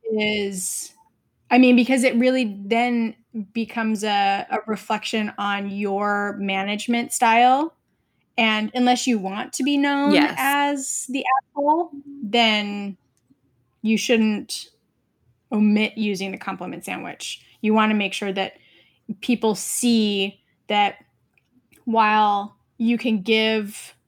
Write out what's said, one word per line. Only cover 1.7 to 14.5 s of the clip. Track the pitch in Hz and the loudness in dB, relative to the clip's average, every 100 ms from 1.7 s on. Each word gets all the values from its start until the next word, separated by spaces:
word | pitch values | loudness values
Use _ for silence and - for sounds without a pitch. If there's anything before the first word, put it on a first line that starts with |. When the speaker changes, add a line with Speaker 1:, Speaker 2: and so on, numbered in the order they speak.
| 247 | 6
Speaker 1:
because | 240 269 | 4 2
it | 254 233 | 2 2
really | 254 262 233 196 | 2 2 -2 -6
then | 196 226 247 240 226 - _ 226 196 | -2 0 0 0 -2 -6 _ -12 -8
becomes | - 220 - 220 214 | -6 -6 -4 -2 -2
a, | 214 202 196 196 - | 0 0 2 0 -2
a | 214 220 | -6 -4
reflection | 214 - 214 - 226 208 - | -8 -4 -4 -2 -4 -4 -4
on | 202 202 202 | -4 -4 -4
your | 196 208 196 208 202 202 202 | -6 -4 -2 -2 -2 -4 -4
management | 196 190 196 208 - 233 240 | -2 -2 -2 -4 -2 -2 -2
style. | - 233 226 247 262 320 _ _ _ _ _ _ - | 0 4 6 6 4 0 _ _ _ _ _ _ -2
And | 226 214 214 | 0 0 -2
unless | 254 247 247 262 | 0 2 2 2
you | 226 | 0
want | 190 196 240 | -2 -8 -8
to | - | -4
be | 262 285 | 0 2
known | 285 285 285 | 2 2 4
Speaker 2:
Yes. | 294 294 - | 4 2 0
Speaker 1:
as | 277 285 285 285 269 - - | 0 0 0 -2 -6 -10 -6
the | 262 - 262 | -6 -2 -2
asshole, | - - 285 320 339 285 - 277 | -2 -4 0 0 0 -8 -18 -12
then | 214 233 226 214 202 202 202 190 _ _ _ _ _ _ _ _ | -2 2 2 2 -2 -6 -8 -10 _ _ _ _ _ _ _ _
you | 214 220 | 0 0
shouldn't | - 233 220 208 - | 2 2 2 0 -6